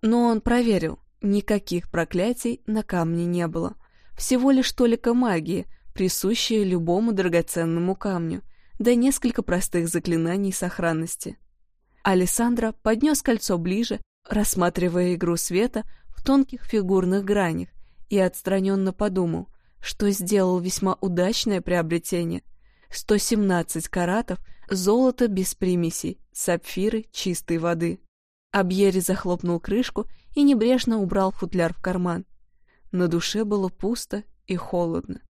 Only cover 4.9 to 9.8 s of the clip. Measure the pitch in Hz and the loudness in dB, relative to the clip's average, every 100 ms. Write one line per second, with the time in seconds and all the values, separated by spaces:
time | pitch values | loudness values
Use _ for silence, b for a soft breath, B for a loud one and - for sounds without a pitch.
4.9 | 226 233 240 247 170 156 180 - - - | 4 2 2 2 0 -2 -4 -6 -14 -16
5.9 | - 185 - 185 233 - 220 196 180 165 | -2 -2 0 0 0 0 0 2 0 2
6.9 | 180 233 196 185 170 165 175 165 170 175 | 2 2 2 2 2 0 -2 0 0 0
7.9 | 190 208 180 165 175 - - - - 226 | -2 -2 -2 -4 -6 -10 -20 -18 -2 2
8.9 | 247 254 269 247 233 208 180 - 175 | 4 2 2 -2 -2 -2 -2 0 -2